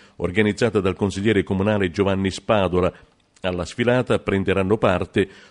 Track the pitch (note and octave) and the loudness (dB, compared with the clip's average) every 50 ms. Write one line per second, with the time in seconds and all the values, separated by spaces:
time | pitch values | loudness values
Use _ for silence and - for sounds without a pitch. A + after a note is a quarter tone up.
0 | - - _ - - F2 F2 G#2+ G#2+ G#2 G2 - B2 A2+ G2 G#2 F#2 F#2+ F2+ - | -20 -20 _ -6 -6 -2 0 2 2 2 2 0 0 0 2 2 0 0 0 0
1 | G#2 G2 F2 G2 G2 A2+ G#2+ G2 F2+ - G2+ F#2 G2 G#2+ G#2+ G#2 G2 F2+ D#2+ G2+ | -2 -2 -2 0 0 2 2 2 2 0 0 0 0 0 0 0 0 -2 0 0
2 | G2 G2 G2 F#2+ G2 F#2+ F#2 - - - A2+ G#2 F#2+ F2 F2 F2+ F2+ E2+ - - | 0 0 0 0 -2 -2 -4 -4 -2 0 2 2 2 2 0 0 0 0 -2 -6
3 | - _ _ _ _ _ _ _ - F#2 F#2 F2 E2+ - - - A#2 A#2 B2 B2+ | -18 _ _ _ _ _ _ _ -6 -6 -4 -4 -6 -6 -4 -2 0 0 2 0
4 | A#2 - A#2 G2 - - G2 G2 F#2 F#2+ F#2 G2 F#2+ F#2 A2 A2+ - G#2+ F#2 F2 | 0 0 -2 -2 0 -2 -2 0 0 0 0 0 0 0 0 2 2 2 0 0
5 | F2+ - - G#2+ F#2 - - - - - | -2 -2 0 -2 -2 -2 -4 -18 -20 -20